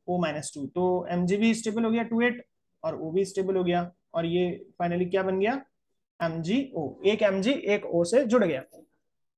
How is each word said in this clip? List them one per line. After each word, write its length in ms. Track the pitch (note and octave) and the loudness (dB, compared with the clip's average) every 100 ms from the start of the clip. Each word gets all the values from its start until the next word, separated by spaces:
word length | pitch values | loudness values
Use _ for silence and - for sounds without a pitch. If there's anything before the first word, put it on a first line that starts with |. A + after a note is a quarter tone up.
| - | -4
ओ 140 | F3+ | -2
माइनस 300 | D#3+ D3 - D3 | -2 -2 -8 -10
टू। 120 | C3+ | -6
तो 400 | F3 F#3 F3+ F3+ | -2 0 0 -2
एमजी 300 | F3 F3+ G3+ | -2 0 2
भी 160 | A3+ | 2
stable 320 | A3+ A3+ A3 A3+ | 2 -2 -2 0
हो 60 | |
गया 120 | A#3 | 0
टू 180 | A#3 A3+ | 0 0
एट 260 | A#3+ A#3+ - _ _ _ | 0 -2 -10 _ _ _
और 120 | D#3+ D3+ | -6 -6
ओ 160 | D#3+ | -2
भी 140 | F3 F#3+ | 0 0
stable 300 | F#3+ F#3 F#3+ | -2 0 0
हो 80 | |
गया, 280 | F3 F3 F3 - _ | 0 0 -2 -10 _
और 120 | E3+ E3 | -4 0
ये 400 | F3 F3+ - - - | 0 0 -4 -12 -6
finally 300 | F3 F3 F3+ | -2 0 0
क्या 120 | G3 | 0
बन 160 | F#3+ F#3+ | 0 0
गया? 260 | G#3 C4+ - _ _ _ _ - | 0 -2 -8 _ _ _ _ -6
एमजीओ। 840 | E3 E3 E3 B3 - E3+ C#3+ - | -4 -2 0 0 -2 -6 -6 0
एक 180 | G3 G#3+ | 0 4
एमजी 300 | G#3 F#3+ G#3 | 2 2 0
एक 340 | C#4+ G3 G3+ - | 0 0 0 0
ओ 180 | E3+ | 0
से 220 | E3+ B3 A#3+ | 4 2 4
जुड़ 180 | A#3+ | 4
गया। 180 | F#3 C3+ | 2 0
तो 240 | - - - _ _ _ _ | -8 -20 -20 _ _ _ _